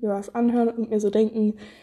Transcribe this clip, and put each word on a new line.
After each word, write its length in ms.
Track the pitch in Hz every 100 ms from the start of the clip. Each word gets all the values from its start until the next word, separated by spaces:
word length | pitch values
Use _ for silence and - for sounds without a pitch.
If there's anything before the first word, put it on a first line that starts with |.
mir 80 | 214
was 240 | 196 196 233
anhören 340 | 240 240 233
und 200 | 233 214
mir 100 | 214
so 100 | 208
denken, 460 | 214 214 220 214 214 - -